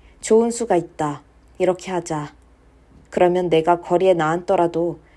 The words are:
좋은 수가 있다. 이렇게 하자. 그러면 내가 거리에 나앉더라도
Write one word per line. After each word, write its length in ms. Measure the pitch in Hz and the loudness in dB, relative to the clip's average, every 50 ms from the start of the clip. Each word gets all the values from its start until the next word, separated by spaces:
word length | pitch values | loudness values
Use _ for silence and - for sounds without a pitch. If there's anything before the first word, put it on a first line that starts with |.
| - - _ _ | -20 -20 _ _
좋은 300 | - - 220 220 233 233 | -2 2 2 2 2 2
수가 240 | 226 233 240 226 196 | -2 -6 -4 0 0
있다. 480 | 175 165 - - - 156 147 147 - - _ _ _ _ _ _ - | 0 0 -4 -8 -6 -6 -6 -6 -8 -14 _ _ _ _ _ _ -2
이렇게 340 | 185 180 180 180 - 190 | -2 -2 -2 -2 -6 -6
하자. 420 | 185 175 170 - 160 151 147 143 - _ _ _ _ _ _ _ _ _ _ _ _ - _ _ | -6 -6 -6 -4 -6 -6 -8 -10 -14 _ _ _ _ _ _ _ _ _ _ _ _ -20 _ _
그러면 400 | - - 180 180 175 180 180 175 | 0 2 2 2 2 0 0 2
내가 320 | 165 160 160 170 175 170 | 0 2 2 2 0 0
거리에 320 | 175 - 180 175 185 190 185 | 0 0 0 2 4 4 4
나앉더라도 840 | 165 156 156 160 175 175 - 196 180 175 170 170 165 170 175 156 - - _ _ | 4 2 0 -2 -4 -2 0 0 2 2 0 0 -2 -4 -4 -6 -8 -16 _ _